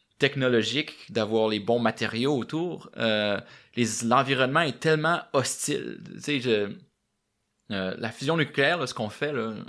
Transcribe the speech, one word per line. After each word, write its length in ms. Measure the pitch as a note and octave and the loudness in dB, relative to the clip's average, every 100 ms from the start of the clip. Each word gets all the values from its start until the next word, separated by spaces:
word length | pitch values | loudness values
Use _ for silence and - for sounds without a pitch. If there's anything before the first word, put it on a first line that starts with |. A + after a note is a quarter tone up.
| _ - | _ 0
technologique 920 | C#3 C3+ C3 A#2+ G#2+ B2+ D#3 - - | 2 2 4 4 4 0 -4 -8 -8
d'avoir 380 | A2 G#2 A2 A2 | -2 0 2 2
les 100 | G#2+ | 0
bons 200 | G2+ A#2 | 0 0
matériaux 560 | A2+ A2+ A2 A2+ C3 D3 | 0 0 -2 0 0 0
autour, 540 | G#2+ D#3 F3 E3 - - | -2 -4 -4 -6 -12 -2
euh, 440 | - G#2+ G#2 G2+ - - - | 0 2 0 -2 -6 -18 -8
les, 120 | - A#2 A2+ | -2 0 0
l'environnement 560 | A#2 B2 C3+ C3 C3 D3 | 2 4 4 2 2 2
est 180 | E3 - | 0 0
tellement 420 | D#3+ D#3 D#3+ E3+ - | 2 2 2 -2 0
hostile. 680 | C#3 B2+ - - D3 A#1+ - - | 0 0 -2 -4 -4 -6 -10 -14
Tu 60 | - | -10
sais, 200 | - D3 | -4 -2
je, 300 | A#2+ A2 G2+ - - _ _ _ _ _ _ _ - | 2 2 2 -6 -18 _ _ _ _ _ _ _ -8
euh, 220 | G2+ F#2+ - | -4 -4 -4
la 120 | A2+ | -6
fusion 240 | - C3+ E3 | -4 -2 0
nucléaire, 420 | D3 - C#3 F3 | 0 2 2 2
là, 80 | C3 | -2
ce 80 | |
qu'on 140 | - G#2+ | -4 -6
fait, 220 | - C#3+ | -4 -4
là, 220 | C#3+ A2 G#2+ | -2 -4 -6